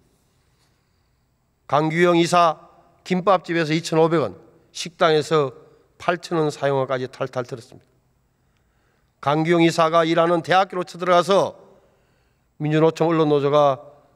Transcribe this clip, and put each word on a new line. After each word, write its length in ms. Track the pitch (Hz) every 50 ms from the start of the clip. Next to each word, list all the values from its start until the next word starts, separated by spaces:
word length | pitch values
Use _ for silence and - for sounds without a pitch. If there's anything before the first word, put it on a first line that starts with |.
| _ _ _ _ _ _ _ _ _ _ _ _ _ _ _ _ _ _ _ _ _ _ _ _ _ _ _ _ _ _ _ _ _
강규영 500 | - 135 143 156 160 156 170 175 175 175 170
이사 420 | 170 156 180 175 170 165 151 - - - _ _ _ _ _ _ -
김밥집에서 680 | - 190 180 170 208 190 180 - - 170 170 165 147 156
이천오백 480 | 165 160 - 165 160 160 160 165 160
원, 200 | 131 101 90 - - _ _ _ _ _
식당에서 840 | - - - 175 - - 185 165 156 151 139 - 165 156 143 131 - - - _ _ _ _ _ _ -
팔천 400 | - - 180 170 - - 175 160
원 120 | 156 151
사용까지 580 | 143 - 139 139 139 135 131 127 135 127 127 123
탈탈 360 | - - 139 135 - - 123
털었습니다. 400 | - 139 117 - - - - _ _ _ _ _ _ _ _ _ _ _ _ _ _ _ _ _ _ _ _ _ _ _ _ _ _ _ _
강규영 420 | - 139 147 156 160 165 175 170 170
이사가 420 | 165 160 - 165 160 160 170 165
일하는 380 | 160 165 175 165 175 175 170 156
대학교로 420 | - 175 185 202 185 - 180 170
쳐들어가서 760 | - - 170 180 175 180 175 160 165 196 185 147 104 - - - - _ _ _ _ _ _ _ _ _ _ _ _ _ _ _ _ _ -
민주노총, 500 | 151 151 151 156 156 165 160 - 160 165
언론노조가 720 | 170 160 160 147 147 143 139 143 143 147 147 143 131 - - - - _ _ _ _